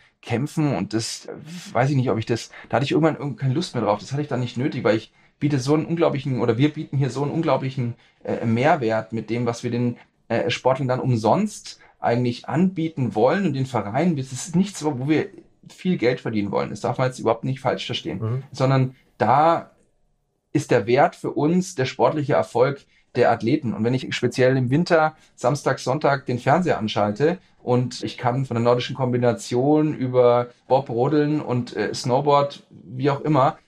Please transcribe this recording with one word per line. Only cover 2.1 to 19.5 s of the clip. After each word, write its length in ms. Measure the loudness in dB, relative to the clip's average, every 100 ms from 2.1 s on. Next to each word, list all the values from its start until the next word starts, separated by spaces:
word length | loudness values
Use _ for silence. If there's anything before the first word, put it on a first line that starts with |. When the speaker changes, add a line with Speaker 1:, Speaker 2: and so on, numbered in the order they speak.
| -2
Speaker 1:
ich 80 | -2
das, 240 | -4 -4 -16 -4
da 80 | -2
hatte 80 | 2
ich 80 |
irgendwann 240 | 2 2 0
irgend-, 180 | -8 -4
keine 180 | -2
Lust 220 | -2 -2 -2
mehr 80 |
drauf. 160 | -2 -2
Das 120 | -4
hatte 120 | -6
ich 40 | -4
dann 120 | -4
nicht 180 | -4 -4
nötig, 260 | -4 0
weil 120 | 0 0
ich 160 | -2 _ _ -4
biete 200 | -2 0
so 140 | 2
einen 120 | 0 0
unglaublichen, 560 | 0 0 0 -4 -2
oder 160 | 0 2
wir 160 | 2
bieten 240 | 0 -6 -2
hier 120 | -2
so 120 | -2
einen 80 | -4
unglaublichen, 640 | -2 0 0 -2 -4 -6 -8 _ _
äh, 220 | -8 -4 0
Mehrwert 680 | 2 2 2 2 -2 -4
mit 160 | -8 -4
dem, 160 | -4 -2
was 180 | -4
wir 80 | -4
den, 260 | -2 -2 -4 _ _ -4
äh, 220 | -2 -2
Sportlern 380 | 0 0 0 0
dann 120 | 0
umsonst 800 | 0 2 4 2 0 -6 -18 -20 -20 -6
eigentlich 480 | -2 0 0 -4 -4
anbieten 680 | 0 0 0 -6 -2 -2 2
wollen 300 | 2 2 0
und 80 |
den 120 | -2 -2
Vereinen. 500 | -4 -2 0 0 0
Das 160 | -6
ist 240 | -10 -2 0
nichts, 280 | 0 -2
wo 240 | -4 -4 0
wir 200 | 0 -2 -10 _ _ -20
viel 280 | -6 -2 2
Geld 240 | 2 0
verdienen 300 | -2 -2 -2
wollen. 180 | -2 -4
Das 120 | -4
darf 160 | -4 -2
man 100 | -2
jetzt 120 | 0
überhaupt 240 | -2 0
nicht 160 | -2 -4
falsch 260 | -4 -4 -6
verstehen. 340 | -8 -6 -6
Speaker 2:
Mhm. 240 | -4 -6 -8
Speaker 1:
Sondern 440 | -2 2 2 0 -4 _ -2
da 540 | 2 4 4